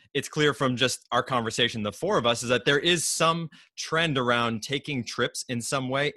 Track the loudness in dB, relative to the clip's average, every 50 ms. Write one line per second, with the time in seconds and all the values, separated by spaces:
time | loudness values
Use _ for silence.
0 | _ _ -6 -6 -6 -4 0 2 2 2 2 2 0 0 0 2 0 0 0 -2
1 | _ -2 0 0 0 0 0 -2 0 0 0 0 0 0 0 -2 -4 -4 -4 -4
2 | -2 0 0 2 2 2 2 2 2 0 0 2 4 4 2 4 4 2 2 2
3 | 0 -2 0 2 2 2 2 0 -2 -8 -12 -16 -20 _ _ -12 -8 -2 0 0
4 | 0 2 0 0 2 2 2 2 2 0 0 -2 -4 -6 -6 -6 -6 -4 -6 -6
5 | -6 -6 -4 -2 -2 -2 -2 -4 -8 -6 -6 -6 -4 -2 -2 -2 -2 -2 -2 0
6 | 0 -2 0